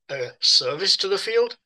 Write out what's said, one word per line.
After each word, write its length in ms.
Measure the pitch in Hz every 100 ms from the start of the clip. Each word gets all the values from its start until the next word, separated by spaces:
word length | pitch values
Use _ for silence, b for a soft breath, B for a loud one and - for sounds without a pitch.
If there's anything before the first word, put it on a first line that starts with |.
| -
a 200 | 139 123 -
service 560 | - - 127 147 190 -
to 140 | 190
the 80 | 196
field, 400 | 220 226 240 -